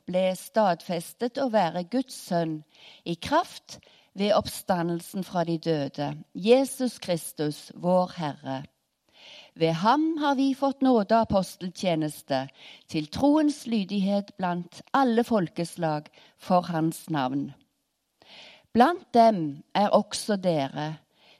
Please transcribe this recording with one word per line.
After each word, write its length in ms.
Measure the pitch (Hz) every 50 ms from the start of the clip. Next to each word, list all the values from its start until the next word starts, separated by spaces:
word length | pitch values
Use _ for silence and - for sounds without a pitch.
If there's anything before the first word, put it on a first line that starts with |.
| _ -
ble 160 | 180 185 190 185 185
stadfestet 1040 | - - - - 220 214 190 170 - - - 175 175 - - - - 226 247 -
å 140 | - 277 254 214
være 320 | 214 180 160 165 180 180 175 -
Guds 240 | 262 262 - -
sønn 460 | - - - 185 170 170 160 156 156 151 _ _ _ - - - _ _
i 100 | 170 170
kraft 600 | - - - 285 330 370 - - - - - - - - _ _ _ _ _ -
ved 160 | 190 202 208 -
oppstandelsen 880 | 208 208 - - - - - 190 175 170 170 170 170 - - - 196 180
fra 220 | - - 175 165
de 140 | 170 170 160
døde, 480 | - 170 160 147 139 143 - - 143 143 147 156 - - -
Jesus 640 | 180 175 220 240 262 269 254 - - 254 240 - -
Kristus, 680 | - - 175 160 - - - - 151 151 147 - - - -
vår 400 | - 160 180 185 185 180 180 -
Herre. 460 | 175 160 143 139 - - 131 135 131 147 - _ _ _ _ _ _ _ _ _ - - - - - - - _
Ved 240 | 151 165 160 165 160 190
ham 340 | 220 262 302 311 320 330
har 160 | 294 294 285 277
vi 200 | 254 269 269 262
fått 240 | - 277 277 269 -
nåde 320 | 269 262 254 220 196 - 226
og 140 | 226 220
aposteltjeneste 1120 | - 208 190 180 - - - 175 185 - - - 180 165 156 156 151 - - - - 139 131 135 139 - - - - - - _ -
til 160 | - 160 151 - -
troens 540 | - 269 294 294 311 302 294 285 - - 233
lydighet 640 | 233 214 190 - 202 208 190 196 202 202 202 - - -
blant 400 | 185 175 175 175 175 - - - - _ -
alle 240 | 269 277 247 226 226 240
folkeslag 840 | - 240 208 170 151 - - 170 - - - 170 156 151 147 151 - _ - - _ _ _
for 240 | - - 185 180 170 175 165
hans 320 | 156 160 165 160 - - - 160
navn. 380 | 143 131 127 135 143 143 143 139 - _ _ _ _ _ _ _ _ _ _ _ _ - - - - - - - - _ _ -
Blant 320 | 226 247 320 359 381 - - -
dem 480 | 240 226 226 214 180 160 147 139 151 - _ -
er 160 | 190 208 - -
også 460 | 208 208 - - - - - 208 190
dere, 540 | 180 185 165 147 135 135 - 143 151 156 156 - _ _ _ _ _ _ _